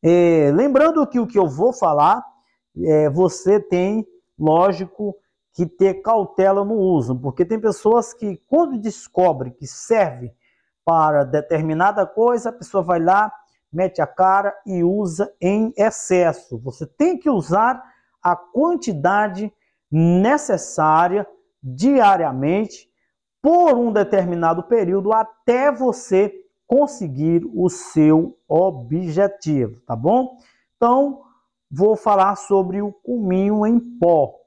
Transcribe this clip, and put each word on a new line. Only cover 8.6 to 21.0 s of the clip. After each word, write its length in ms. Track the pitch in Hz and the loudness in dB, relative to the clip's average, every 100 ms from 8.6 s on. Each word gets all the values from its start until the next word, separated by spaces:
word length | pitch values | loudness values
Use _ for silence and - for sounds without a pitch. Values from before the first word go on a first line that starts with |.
| 330 254 | 0 -4
descobre 720 | 214 196 - - 180 143 123 | -8 -10 -8 0 0 0 -8
que 160 | - 139 | -12 -18
serve 640 | - - 226 175 123 120 _ _ _ _ _ - | -18 -2 0 0 -4 -16 _ _ _ _ _ -2
para 400 | 165 156 147 135 | 2 2 2 0
determinada 840 | 147 151 160 156 156 190 208 185 | -2 -2 -2 -2 0 0 0 -4
coisa, 400 | - 233 240 233 | 0 0 0 -4
a 60 | |
pessoa 280 | 240 175 196 | -10 -6 -4
vai 200 | 170 175 | -2 0
lá, 280 | 165 196 214 - _ _ _ | 2 2 0 -6 _ _ _
mete 320 | 151 185 185 | -4 -4 -2
a 60 | 151 | -6
cara 500 | - 185 190 202 202 - | 0 2 2 0 -6 -8
e 160 | 185 | -2
usa 480 | 170 202 202 160 202 _ | 0 0 -4 -4 -8 _
em 320 | 175 208 220 - | -2 -2 -2 0
excesso. 840 | 214 214 - 185 170 151 - 117 | -2 -2 -2 0 2 -2 -10 -14
Você 260 | 123 - 151 | -14 -14 -16
tem 300 | _ 320 349 | _ -2 0
que 120 | 311 | -2
usar 540 | 233 143 185 226 254 - _ _ _ | -2 0 0 0 -2 -12 _ _ _
a 100 | - | -2
quantidade 1160 | 233 - - 320 349 339 165 160 202 208 185 208 _ _ _ _ | -2 -4 -2 0 -2 -4 -2 0 0 -2 -4 -12 _ _ _ _
necessária 1400 | 151 165 175 208 294 - 185 - - 156 156 | 0 2 4 2 0 0 -4 -4 -2 2 4